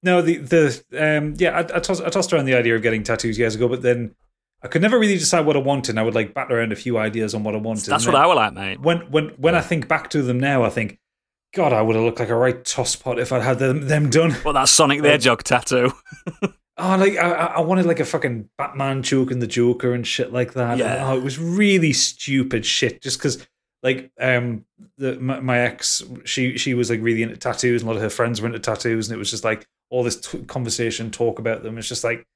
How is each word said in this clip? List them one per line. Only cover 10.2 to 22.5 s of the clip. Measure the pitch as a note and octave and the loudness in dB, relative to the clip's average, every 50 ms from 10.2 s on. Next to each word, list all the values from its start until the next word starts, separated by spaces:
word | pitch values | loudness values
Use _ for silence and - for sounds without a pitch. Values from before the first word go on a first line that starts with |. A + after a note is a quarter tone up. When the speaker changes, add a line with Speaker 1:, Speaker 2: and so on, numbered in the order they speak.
Speaker 1:
them | C3+ B2 B2 B2 | 0 2 0 0
now, | C3 C#3 C#3+ C3 | 0 2 2 2
I | A#2+ A2 | 2 2
think, | - A#2+ A2 G#2 - _ _ _ _ _ _ _ _ _ _ _ | 0 -2 -4 -4 -8 _ _ _ _ _ _ _ _ _ _ _
"God, | - F#3+ - - | -2 0 2 2
I | C3 G#2+ | 4 4
would | A2 A2+ A2+ | 4 2 2
have | A2 A2 | 2 2
looked | A#2 A#2 - | 0 0 -2
like | A#2+ G#2 | -2 -2
a | A#2 | 2
right | A2+ B2 B2+ B2 B2+ | 2 2 2 0 -2
tosspot | - - - - A#2+ - - - - C3 A#2+ A#2 | -6 -6 -4 -4 -2 -4 -4 -6 -4 -6 -4 -4
if | B2 A#2+ | -2 0
I'd | C3 B2 | 0 0
had | A2 B2+ C3 A#2 | 2 0 0 2
them, | C3+ C3 C3 D3+ C#3+ C3+ | 2 0 0 0 0 0
them | D3+ D3+ D3 C#3 | 2 2 2 4
done." | B2 D#3 E3 E3 C3+ - - | 4 4 4 4 0 0 -2
Speaker 2:
What, | D3+ | 0
that | D3 C#3 C3 - | 2 2 4 4
Sonic | - - D#3+ C#3 C#3+ C#3+ | 6 6 6 4 4 4
the | D3+ D3 | 4 4
Speaker 1:
Like, | |
Speaker 2:
Hedgehog | D3 D3 A2+ B2+ A#2 - | 4 6 6 4 2 2
tattoo? | - - C3 B2 - - C3 B2+ A#2+ B2 - - _ - - | 0 0 0 0 2 2 0 2 2 2 0 -4 _ -20 -20
<laughs> | - _ F3+ - - | -12 _ -12 -8 -6
Speaker 1:
oh, | - G3 - _ _ _ _ - F3 F#3 F#3+ | -6 -6 -6 _ _ _ _ -4 0 0 2
like, | F#3+ G3 G3+ G#3 | 4 4 4 4
I, | E3+ E3+ F3 | 2 0 0
I, | E3+ D#3 E3 F3 - | 2 0 -2 0 0
I | D#3+ | 0
wanted, | E3+ D#3+ F#3+ F#3 F3+ | 0 2 2 2 4
like, | F3 E3 - | 2 2 0
a | D3 | -2
fucking | - - D3 B2+ C3+ A#2+ A2+ G#2+ - _ | -2 -2 -2 -2 -2 -4 -4 -10 -12 _
Batman | - C#3 - - C#3 C#3 C3+ C3+ C3+ | -8 -8 -8 -4 -4 -2 -2 -2 -4
choking | B2 - C#3 C3+ C3 C3 B2+ B2 | -2 0 2 2 2 2 0 -4
the | A#2+ A2+ | -4 -2
Joker | - B2 A#2+ A#2+ B2 A#2+ - B2+ | 0 2 4 4 2 2 0 -2
and | B2 B2 A#2 | -2 -2 -2
shit | - - - B2+ - | -4 -4 -4 -4 -4
like | A#2 B2+ B2 B2 - | -2 -4 -4 -2 -2
that. | C3 B2 A#2+ | -4 -2 -2
And, | A#2+ B2+ | 0 0
Speaker 2:
Yeah. | A#2 G#2+ F#2+ - C#3 C3 | 0 -2 -2 -2 -2 -2
Speaker 1:
oh, | C3+ | -2
it | C3 B2+ | -2 -2
was | C#3 B2+ D3+ | -4 -6 -6
really | E3 E3+ F3 G3 G#3+ G3+ G3 F#3+ E3 D#3 | -6 -4 0 2 4 4 4 4 4 2
stupid | C3+ - - - - _ - - C#3 C3+ B2+ C3 | 2 2 0 -2 -4 _ -6 0 0 0 0 2